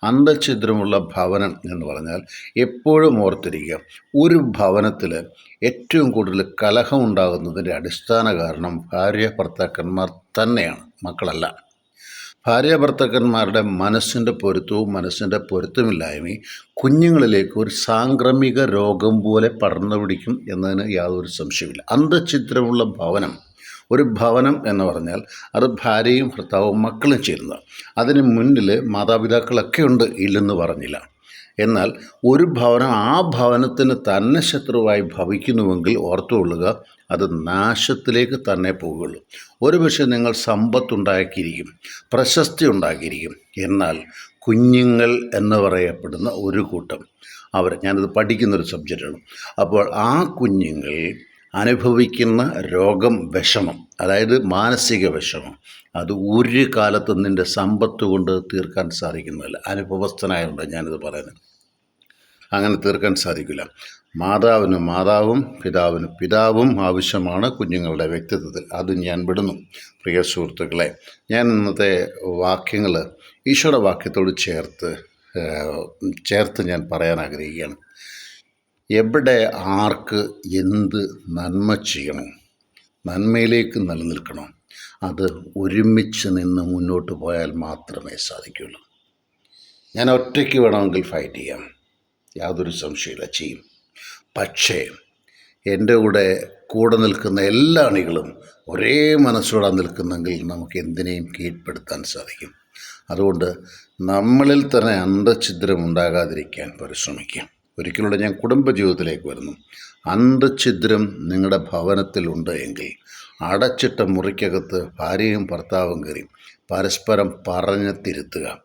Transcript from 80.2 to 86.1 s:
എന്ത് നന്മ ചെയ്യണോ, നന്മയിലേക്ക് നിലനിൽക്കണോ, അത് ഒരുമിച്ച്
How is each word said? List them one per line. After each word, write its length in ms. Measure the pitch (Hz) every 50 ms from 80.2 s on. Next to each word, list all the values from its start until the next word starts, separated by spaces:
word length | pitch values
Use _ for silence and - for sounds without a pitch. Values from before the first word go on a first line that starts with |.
| 104 101 - - - - 87 95
എന്ത് 400 | 92 92 101 104 104 95 - 104 101 95 - - _ 90 85 87
നന്മ 320 | 87 87 90 98 101 104 107 107 - -
ചെയ്യണോ, 360 | - 73 69 73 76 73 71 - - _ _ _ _ _ _ _ _ _ _ _ _ _ _
നന്മയിലേക്ക് 720 | 87 87 92 101 110 113 117 117 113 113 117 117 117 - - 98 90
നിലനിൽക്കണോ, 560 | 85 82 82 85 82 73 - - - - - - - _ _ _ _ - - - - _ - -
അത് 160 | - - 95 92 82 - 90 - - 98 98
ഒരുമിച്ച് 640 | 95 90 107 110 110 110 110 107 -